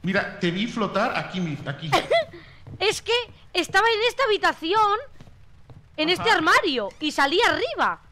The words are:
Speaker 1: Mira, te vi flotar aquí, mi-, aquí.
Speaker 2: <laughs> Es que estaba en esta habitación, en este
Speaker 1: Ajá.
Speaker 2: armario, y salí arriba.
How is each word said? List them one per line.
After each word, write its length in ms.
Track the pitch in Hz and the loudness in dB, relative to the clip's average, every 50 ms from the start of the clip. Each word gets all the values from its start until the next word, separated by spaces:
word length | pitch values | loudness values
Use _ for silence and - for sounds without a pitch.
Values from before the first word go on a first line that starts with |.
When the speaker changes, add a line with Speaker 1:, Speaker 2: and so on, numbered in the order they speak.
| - | -2
Speaker 1:
Mira, 360 | 175 196 202 - - - - | 0 -2 0 -2 -4 -6 -2
te 120 | - 175 | -2 -2
vi 160 | 165 180 214 240 | 0 0 -4 -4
flotar 500 | - 233 208 185 - 190 214 254 - 165 | -2 -2 -2 0 0 0 0 0 -2 -4
aquí, 220 | 151 - - 180 | -6 -6 -6 -4
mi-, 180 | 180 165 143 - - | -4 -4 -4 -6 -8
aquí. 240 | - 139 - - 160 - 349 - - - 679 622 - | -8 -8 -8 -4 0 0 0 0 2 0 0 0 -2
Speaker 2:
<laughs> 480 | - - - - - - - - - - | -10 -18 -20 -20 -20 -20 -18 -18 -8 -2
Es 220 | 359 415 403 - | -2 -2 -2 -2
que 120 | - - 453 494 480 427 - - - - - | -2 -2 -2 -2 -2 -4 -14 -20 -20 -6 -4
estaba 340 | 359 330 - - 381 415 453 | -4 -4 0 2 2 4 4
en 100 | 466 415 440 480 | 2 4 0 0
esta 140 | 466 - 539 | 0 0 2
habitación, 760 | 453 427 381 - 349 294 - 302 330 381 440 440 415 403 440 571 539 - - - - - - - - - - - - - - - - - - | 2 2 2 2 0 0 0 -2 0 2 4 4 4 2 0 -4 -10 -18 -20 -20 -20 -20 -20 -20 -20 -20 -20 -20 -20 -20 -20 -20 -20 -4 -4
en 120 | 311 311 | 0 0
este 200 | 359 - - - | 0 0 2 2
Speaker 1:
Ajá. 60 | 427 359 | 2 4
Speaker 2:
armario, 520 | 320 320 403 523 587 370 277 247 208 190 - - | 4 4 4 4 4 2 -2 -2 -4 -4 -8 -6
y 120 | 302 302 | -6 -4
salí 280 | - - 285 - - 359 466 370 | 0 2 2 2 4 4 4 2
arriba. 540 | 311 339 392 659 622 415 269 202 170 - - - | 2 0 -2 -4 -2 0 0 0 0 -4 -10 -20